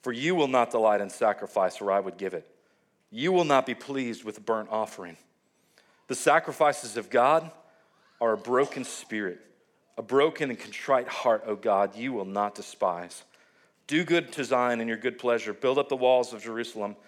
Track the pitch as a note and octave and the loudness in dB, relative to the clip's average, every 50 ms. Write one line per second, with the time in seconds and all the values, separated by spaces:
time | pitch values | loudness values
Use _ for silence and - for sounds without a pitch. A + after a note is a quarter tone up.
0 | - B2+ A#2+ A#2 C3+ E3 F#3 F3 D3 C3 B2+ B2+ A#2 A#2 - A#2 A2 A2 G#2 G2+ | -6 -6 -6 -4 -2 0 2 2 2 4 4 2 2 4 2 4 4 4 4 4
1 | G2+ F#2+ - - A#2 G#2+ G2+ - G#2 F#2+ - G#2 F#2+ F#2 - - G2+ G2+ F#2+ G2+ | 0 -2 -4 0 0 0 0 0 -6 -4 0 2 2 2 0 -2 -2 0 0 0
2 | F#2+ F#2+ F2 - F#2+ F#2 F2+ E2 - _ _ _ _ _ _ _ _ _ _ _ | 0 -2 -8 -6 -8 -6 -6 -8 -10 _ _ _ _ _ _ _ _ _ _ _
3 | _ _ - A3 C#3 F3 F#3+ F3+ E3+ D3+ C#3+ C3 B2+ - B2+ - - - C#3+ C3+ | _ _ -10 -4 0 2 2 2 4 6 4 4 4 2 -6 -8 -8 -8 -6 -6
4 | C3 A#2+ A2 - - G#2+ G#2 - G#2 - A2+ A2 G#2+ - G#2+ A2 A2 G#2 - - | -4 -6 -8 -8 -10 -12 -12 -12 -4 -4 -4 -4 -2 -4 -4 -4 -4 -4 -8 -16
5 | F#2+ F2 E2 _ _ _ _ _ _ _ _ _ _ _ _ _ _ _ _ _ | -16 -16 -16 _ _ _ _ _ _ _ _ _ _ _ _ _ _ _ _ _
6 | _ _ C3 - - D#3 C#3+ E3 - - C#3+ - D#3 D3 C#3 - - A#2 G#2 A#2 | _ _ -8 0 4 4 4 4 4 0 0 2 4 4 4 0 -8 -8 -8 -8
7 | G#2+ - - B2 A#2+ C3+ D#3 E3 E3 E3 - - _ _ _ _ _ _ _ _ | -8 0 2 4 6 6 4 4 2 -2 -16 -20 _ _ _ _ _ _ _ _
8 | _ _ _ _ A#2 A2+ A2 G#2 G#2 - B2+ B2+ C#3+ C3+ - C#3 B2 - - - | _ _ _ _ 0 0 0 0 -2 0 2 2 2 0 -2 -10 -10 -10 -12 -14
9 | - - A2+ G#2+ G#2 F#2 F2 - - _ _ _ _ _ _ _ _ _ _ - | -12 -8 -8 -6 -6 -6 -8 -10 -18 _ _ _ _ _ _ _ _ _ _ -14
10 | A2 G#2+ B2+ C#3 C#3+ D#3+ D#3 - D#3 C3+ A#2+ A2 - - G#2 - - - C#3 B2+ | -8 0 2 2 4 2 0 -2 -6 -6 -6 -8 -12 -14 -14 -12 0 2 2 2
11 | - - - - - B2+ A2+ G#2 - A2+ G#2+ G2+ - A2+ G2+ G2 G2+ G2 G2+ G#2+ | 2 -2 -8 -2 2 2 2 2 0 -4 -6 -2 0 2 4 4 2 0 -2 -8
12 | A#2 C3 C3 G#2+ F#2+ F#2+ G2 G2+ G2+ G#2 G2+ - G2 - - _ G#2 F#2 F2 F2 | -8 -6 -6 -6 -6 -4 -2 -2 -2 -2 -4 -10 -16 -16 -8 _ -2 -2 -2 -2
13 | F2 E2+ - - - _ _ _ _ _ _ _ _ _ _ _ _ - C#3+ D#3+ | -8 -14 -16 -20 -20 _ _ _ _ _ _ _ _ _ _ _ _ -4 -2 -2
14 | F3+ - E3+ E3+ E3+ E3+ - - C3+ A2+ B2+ B2 B2 B2 A#2+ A#2 A2+ A#2 A2+ A2 | 0 2 0 0 0 -2 -8 -8 -4 0 0 2 2 2 0 -2 -2 -4 -4 -4
15 | A#2 B2+ A#2+ B2 - B2 A#2+ A2+ G2+ G#2+ G2+ - - B2+ C3+ C#3+ C#3 - C#3+ C3 | -4 -6 -6 -2 0 0 0 0 0 -6 -8 -2 0 2 2 2 0 0 -2 2
16 | B2+ B2+ B2+ B2+ A#2+ A#2+ A#2+ G#2+ G2+ A#2 A2 A#2 A#2 A#2 - A2 G#2 G2+ G#2 - | 4 4 4 4 4 0 -6 -12 -10 -8 -6 -6 -8 -8 -6 -8 -8 -8 -8 -12
17 | _ | _